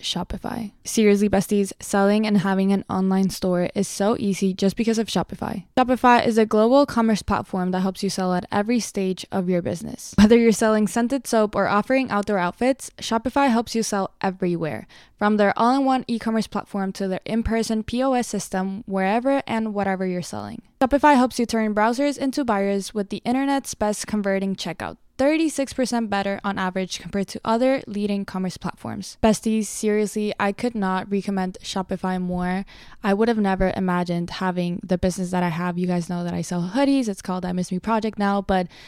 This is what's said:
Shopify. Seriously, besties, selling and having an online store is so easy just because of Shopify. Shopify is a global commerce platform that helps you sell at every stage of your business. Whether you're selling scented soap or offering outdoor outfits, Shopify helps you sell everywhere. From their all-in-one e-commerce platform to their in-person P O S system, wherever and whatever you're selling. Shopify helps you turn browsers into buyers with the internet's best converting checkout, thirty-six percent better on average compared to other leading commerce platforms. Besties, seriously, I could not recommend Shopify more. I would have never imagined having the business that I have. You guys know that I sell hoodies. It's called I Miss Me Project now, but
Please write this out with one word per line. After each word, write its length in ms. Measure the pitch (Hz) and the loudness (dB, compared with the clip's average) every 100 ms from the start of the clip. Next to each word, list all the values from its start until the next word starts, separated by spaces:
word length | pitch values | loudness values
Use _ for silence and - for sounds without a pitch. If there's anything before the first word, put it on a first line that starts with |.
Shopify. 680 | - 175 180 - - - 208 _ | -8 -6 -6 -8 -6 -8 -10 _
Seriously, 460 | - - 214 202 208 | -4 4 6 6 4
besties, 440 | 202 - 208 196 - | 2 2 0 0 -4
selling 480 | - 202 196 208 214 | -2 2 4 4 4
and 120 | 202 | 2
having 340 | 190 190 196 | 2 2 2
an 120 | 196 - | 2 0
online 400 | 185 190 190 190 | -2 0 2 0
store 400 | - 185 180 175 - | 0 0 0 0 -2
is 100 | 190 | -4
so 300 | - 202 240 | 0 0 0
easy 340 | 202 185 196 | -2 0 -2
just 220 | 185 196 | 0 0
because 240 | - 226 226 | 0 0 0
of 80 | 208 | 0
Shopify. 600 | 185 - - - - - - | -2 -4 -6 -8 -8 -4 0
Shopify 480 | 254 254 247 240 - | 2 4 6 6 6
is 120 | 220 | 4
a 80 | 220 | 4
global 400 | 214 226 269 285 | 4 6 6 4
commerce 360 | 233 226 202 | 2 2 2
platform 480 | - - - 190 180 | 0 -2 -2 -4 -2
that 100 | 185 190 | 0 -2
helps 160 | 185 | -2
you 80 | 196 | -4
sell 240 | - 185 | -2 0
at 120 | 180 - | 0 -2
every 300 | 202 208 240 | -2 0 0
stage 440 | - 202 190 185 - | -2 -4 -2 -4 -4
of 180 | 196 180 | -4 0
your 140 | 180 | 0
business. 500 | 175 165 - - - - | -2 -6 -8 -12 -4 4
Whether 180 | 214 233 | 8 8
you're 140 | 226 | 6
selling 380 | 208 220 214 208 | 4 2 2 2
scented 400 | 233 233 269 - | 0 0 -2 0
soap 260 | 226 208 | 0 2
or 140 | 202 190 | 0 2
offering 420 | 202 214 262 254 | 0 2 0 0
outdoor 280 | 202 202 202 | -2 0 0
outfits, 520 | 175 - 254 269 - - | -2 0 0 0 -6 -10
Shopify 500 | - 233 254 285 277 | -4 -2 0 2 2
helps 280 | 233 233 226 | 2 0 -2
you 80 | |
sell 260 | 214 202 190 - | -2 -2 -4 -4
everywhere. 680 | 196 185 180 170 160 110 - - - - | -4 -2 -2 -2 -4 -6 -12 -20 -16 -2
From 200 | 208 214 | 2 4
their 200 | 202 - | 4 4
all-in-one 480 | 233 269 262 262 - | 2 4 2 0 0
e-commerce 400 | 226 226 226 - | -4 0 -2 -2
platform 440 | 208 - 202 190 | -6 -6 -6 -4
to 120 | - 196 | -4 -4
their 140 | 185 | -4
in-person 600 | - 220 214 226 220 220 | -4 -2 0 -2 0 -4
P 180 | 214 240 | -2 -2
O 120 | 269 | 0
S 120 | 247 233 | 0 -2
system, 560 | 202 - 190 190 190 - | -6 -4 -4 -4 -6 -6
wherever 560 | 190 190 233 262 277 - | -2 0 0 2 0 -2
and 260 | 226 220 | -4 -2
whatever 320 | 202 196 185 185 | -2 -2 -2 -2
you're 160 | 180 | -4
selling. 380 | - 104 104 - - - | -6 -8 -10 -12 -12 -2
Shopify 320 | 262 285 294 | 2 6 6
helps 240 | 269 254 - | 6 4 0
you 80 | 226 | -2
turn 280 | 226 220 | 0 0
browsers 440 | 208 220 247 285 269 | 2 2 2 -2 0
into 260 | 269 269 | -2 -2
buyers 480 | 240 202 196 196 190 | 0 0 0 -2 -4
with 160 | 214 196 | -6 -4
the 140 | 208 | -4
internet's 500 | 226 262 277 277 - | -2 0 0 -2 -4
best 320 | - 214 208 - | -4 -2 -2 -2
converting 480 | 208 196 196 196 | -2 0 0 -2
checkout, 420 | 185 175 160 82 - _ - | -4 -6 -8 -10 -12 _ 0
thirty-six 560 | 277 311 320 - 269 | 2 2 0 -2 -4
percent 380 | - 254 240 220 | -2 -2 -2 -2
better 300 | 202 196 196 | -2 -2 -4
on 140 | 202 196 | -4 -4
average 400 | 185 190 185 - | -4 -4 -6 -8
compared 300 | 170 202 190 | -6 -4 -4
to 120 | - | -6
other 380 | 226 226 254 269 - | -2 2 2 0 -4
leading 400 | 202 208 202 196 | -6 -4 -4 -4
commerce 320 | 185 185 - | -6 -6 -6
platforms. 580 | 185 - 113 147 185 - | -10 -10 -10 -10 -10 0
Besties, 440 | 226 - 226 220 208 | 2 2 0 -2 -2
seriously, 680 | - 214 214 208 214 208 - | -4 0 0 0 -2 -4 -2
I 140 | 202 | -2
could 220 | 202 240 | -2 -4
not 360 | 226 190 185 202 | -2 -2 -2 -2
recommend 460 | 196 202 196 185 - | -2 -2 -2 -4 -6
Shopify 580 | - 196 185 190 190 185 | -8 -6 -4 -4 -4 -2
more. 460 | 180 180 180 185 196 - - - | -2 -2 -2 -4 -6 -16 -20 -4
I 120 | 208 | 0
would 140 | 202 226 | 2 4
have 100 | 220 | 4
never 340 | 196 190 185 - | 2 2 0 0
imagined 540 | 185 180 175 170 175 | 0 0 0 -2 -2
having 500 | - 185 180 175 175 | -4 -2 -2 -2 -4
the 160 | 180 180 | -2 0
business 320 | 185 185 180 | 0 -2 -2
that 120 | 185 | 0
I 80 | 175 | 0
have. 280 | 165 180 175 | -2 -4 -2
You 80 | 180 | 0
guys 240 | 175 170 | -2 -2
know 140 | 175 | -4
that 100 | 175 | -4
I 80 | 175 | -4
sell 300 | 160 175 175 | -4 -4 -2
hoodies. 340 | 233 277 277 226 | 0 2 2 0
It's 140 | 190 | -4
called 240 | - 185 180 | -6 -4 -2
I 60 | |
Miss 200 | 180 180 | -4 -2
Me 60 | 180 | -4
Project 400 | - 226 214 214 | -2 -2 -2 -2
now, 240 | 202 202 | 0 0
but 240 | 190 185 180 - | 0 0 0 -8